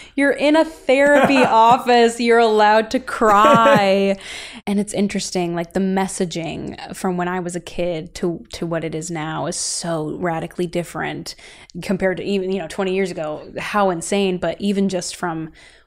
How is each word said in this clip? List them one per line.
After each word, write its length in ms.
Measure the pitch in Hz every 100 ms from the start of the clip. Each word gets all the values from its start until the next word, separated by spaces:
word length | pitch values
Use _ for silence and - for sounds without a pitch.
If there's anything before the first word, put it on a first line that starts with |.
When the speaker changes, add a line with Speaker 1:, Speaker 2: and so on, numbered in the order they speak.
| - -
Speaker 1:
you're 160 | 277
in 240 | - 277 311
a 100 | 311
therapy 720 | - - 262 285 285 277 269
Speaker 2:
<laughs> 60 |
Speaker 1:
office. 760 | 247 226 226 254 247 240 233 233
You're 200 | 233 233
allowed 500 | 233 214 214 220 220
to 80 | 262
cry." 1160 | - - 220 202 220 226 226 190 196 196 196 196
Speaker 2:
<laughs> 60 | - - - 233 -
Speaker 1:
And 140 | 202
it's 140 | 208
interesting, 640 | - 202 196 - 185 175 170
like, 180 | 170
the 80 | 185
messaging 1120 | 190 190 190 - 180 170 160 - 147 - - -
from 220 | 190 180
when 100 | 175
I 140 | 185
was 120 | 175
a 60 | 175
kid 560 | - - 175 160 165 -
to, 300 | 180 165 -
to 120 | - 170
what 200 | 165 160
it 100 | 156
is 160 | 165
now 340 | 165 156 156 143
is 120 | -
so 580 | - - 175 165 151 -
radically 460 | 180 165 170 - 180
different 680 | 175 165 160 147 151 165 - - - - 175
compared 340 | 170 190 190 170
to 60 |
even, 260 | - 202 185
you 100 | 190
know, 80 | 160
twenty 260 | - 190 190
years 160 | 190
ago. 400 | 175 151 151 - -
How 300 | - 208 196
insane. 480 | 170 - 202 196 180
But 220 | 170 -
even 260 | 202 196 196
just 300 | 180 - -
from 340 | 175 160 156 - - _